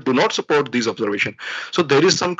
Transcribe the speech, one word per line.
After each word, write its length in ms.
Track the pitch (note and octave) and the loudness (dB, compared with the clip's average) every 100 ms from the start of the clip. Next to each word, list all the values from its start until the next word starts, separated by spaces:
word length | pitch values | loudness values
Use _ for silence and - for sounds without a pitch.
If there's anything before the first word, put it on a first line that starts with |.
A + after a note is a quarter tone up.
| C3+ | 0
do 40 | |
not 160 | B2+ G#3+ - | 2 2 0
support 220 | - D3+ | 0 0
these 240 | C3 A#2+ A2+ | 2 -2 -2
observation, 460 | G#2+ G#2 G2+ A2 - - - - | -2 -4 -2 -4 -6 -10 -10 -4
so 80 | - | -2
there 240 | D3+ C#3+ | 2 4
is 180 | F#3 - | 4 2
some 140 | F3+ | -2